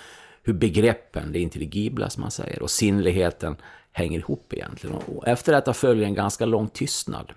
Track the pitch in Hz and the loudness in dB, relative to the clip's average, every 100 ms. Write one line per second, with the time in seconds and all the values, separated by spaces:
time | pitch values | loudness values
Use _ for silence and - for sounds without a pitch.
0 | - - - - - 92 110 85 113 - | -20 -20 -20 -6 -2 2 2 4 4 2
1 | - 80 73 85 85 73 78 104 107 127 | -4 -8 -4 -2 -2 -4 -6 -2 -2 -2
2 | - - 117 - - - - - 107 101 | -4 -4 -6 -6 -8 -6 -4 2 4 4
3 | 90 95 85 - 82 71 - - _ - | 4 4 2 0 -6 -6 -12 -20 _ -4
4 | 85 82 - 143 _ - - - - - | -2 -2 -4 -6 _ -10 -10 -12 -10 -8
5 | - - 120 120 - 143 127 117 131 113 | -8 -4 0 0 4 4 4 2 4 4
6 | 101 98 101 - 113 110 107 - 143 - | 2 0 -2 0 0 2 0 -4 -4 -4
7 | - - - | -4 -8 -10